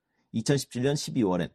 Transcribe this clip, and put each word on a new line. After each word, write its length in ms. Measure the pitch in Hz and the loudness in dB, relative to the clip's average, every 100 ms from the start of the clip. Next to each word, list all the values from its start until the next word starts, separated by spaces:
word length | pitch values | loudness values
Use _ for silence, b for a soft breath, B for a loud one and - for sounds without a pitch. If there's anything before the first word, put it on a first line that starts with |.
| _ _ _ | _ _ _
이천십칠 500 | 117 113 139 - 123 | -4 0 0 0 -2
년 120 | 131 | -2
십이월엔 520 | 151 - 151 101 90 76 | -2 -4 0 2 0 -2